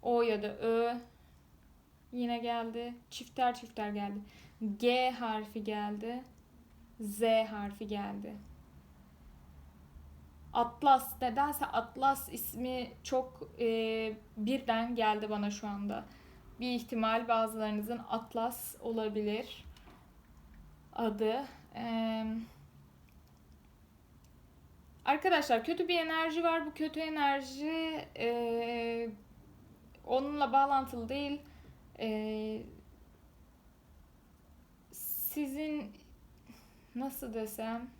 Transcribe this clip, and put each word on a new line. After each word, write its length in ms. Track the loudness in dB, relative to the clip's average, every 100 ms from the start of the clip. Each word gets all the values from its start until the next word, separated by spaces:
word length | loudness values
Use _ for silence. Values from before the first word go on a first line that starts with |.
O 200 | 4 4
ya 200 | 6 4
da 60 | 0
Ö 500 | -2 2 4 2 0 -8 -20 -20 -20 -20 -20 -20 -20 -20 -20 -10
yine 260 | -2 0 0
geldi. 560 | 0 0 -2 -4 -8 -10 -14
Çifter 440 | -14 -10 2 2
çifter 360 | 2 -8 -6 -4
geldi. 280 | -2 -4 -6 -10 -18 -20 -6 -4 2
G 340 | 4 6 4
harfi 540 | 2 -2 -2 -4 -6
geldi. 580 | -4 -2 -2 -4 -6 -6 -10 -20 -20 -20 -20 -20 -20 -10
Z 220 | -8 0
harfi 680 | 4 4 4 -2 -6 -6 -6
geldi. 480 | -4 -4 -6 -8 -12 -16 -20 -20 -20 -20 -20 -20 -20 -20 -20 -20 -20 -20 -20 -20 -20 -20 -20 -20 -20 -2
Atlas. 720 | 0 0 4 8 8 6 -4
Nedense 440 | -2 2 0 0 -2
Atlas 680 | -2 -2 2 2 2 -2
ismi 580 | -8 -8 -6 -4 -4 -6 -10
çok, 480 | 0 0 0 -8 -14 0
e, 520 | 2 2 2 0 -2 -6 -12 -4
birden 580 | 0 0 2 2 2
geldi 360 | 2 4 2 0
bana 200 | 0 0
şu 180 | -2 -6
anda. 360 | -4 -4 -4 -8 -18 -20 -20 -20 -6
Bir 120 | -2
ihtimal 560 | -2 -2 0 4 4 4
bazılarınızın 720 | 4 4 0 -2 -2 -2 -6 -2
Atlas 680 | -4 -2 -2 -2 -2 -10 -8
olabilir 840 | -4 0 0 0 0 0 -4 -12 -16 -18 -20 -20 -20 -20 -20 -20 -20 -20 -20 -20 -14
adı. 520 | -2 -2 2 2 2 -4 -12 -16
Em, 720 | -8 -2 0 0 0 -2 -4 -6 -14 -20 -20 -20 -20 -20 -20 -20 -20 -20 -20 -20 -20 -20 -20 -20 -20 -20 -20 -20 -20 -20 -20 -20 -8
arkadaşlar 600 | 0 2 6 4 6 2
kötü 240 | 2 -2 2
bir 100 | 2
enerji 440 | 2 2 2 2
var. 240 | 2 2 -2
Bu 80 |
kötü 260 | -4 -4 -2
enerji, 1040 | -4 2 2 2 -2 -6 -4 -2 -2 -4 -8 -2
e, 960 | 0 0 0 0 0 -2 -2 -2 -4 -8 -18 -20 -20 -20 -20 -20 -20 -20
onunla 480 | 0 0 2 0 4
bağlantılı 560 | 6 6 4 2 -6 -4
değil. 320 | -2 -2 -4 -8 -20 -20 -20 -20 -6
E, 640 | -2 -2 -2 -2 -4 -6 -8 -16 -20 -20 -20 -20 -20 -20 -20 -20 -20 -20 -20 -20 -20 -20 -20 -20 -20 -20 -20 -20 -20
sizin 1000 | -12 -8 -4 -4 -2 -2 -2 -2 -2 -4 -12 -20 -20 -20 -20 -20 -20 -20 -20 -12
nasıl 400 | -6 -6 -6 -6
desem 560 | -4 -6 -4 -4 -4 -8 -16